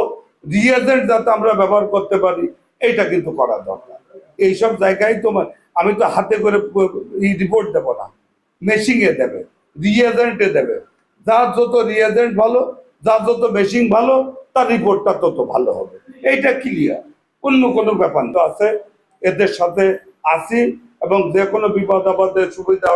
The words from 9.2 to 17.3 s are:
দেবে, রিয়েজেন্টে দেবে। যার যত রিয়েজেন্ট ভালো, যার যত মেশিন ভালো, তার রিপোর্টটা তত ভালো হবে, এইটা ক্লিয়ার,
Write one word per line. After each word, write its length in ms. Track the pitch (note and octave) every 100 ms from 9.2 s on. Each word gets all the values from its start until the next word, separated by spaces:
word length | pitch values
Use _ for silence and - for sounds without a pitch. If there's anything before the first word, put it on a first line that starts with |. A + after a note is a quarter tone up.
দেবে, 200 | B2+ - - _ _ D3+
রিয়েজেন্টে 680 | G3 A3 A#3+ A#3 A#3 G3 G3 D3
দেবে। 200 | B2 - - _ _ _ G#3+
যার 200 | A3+ A#3+ A3
যত 180 | A#3 A#3+ A3
রিয়েজেন্ট 420 | G#3+ A3 G3+ A#3+ G3+
ভালো, 180 | A3+ B3 B3+ - - _ F#3
যার 140 | A3 A3
যত 140 | A#3+ A3+ G3+
মেশিন 280 | G3 A#3+ A3 G#3+
ভালো, 180 | B3 C4 C4 - -
তার 120 | C4 B3
রিপোর্টটা 380 | A3+ F#3+ G3 G3+ -
তত 160 | E3+ B2+ A#2+
ভালো 180 | B2 B2 -
হবে, 180 | F#2+ - - - -
এইটা 200 | - G#3 -
ক্লিয়ার, 420 | B3 F3 C#3+ - - _ _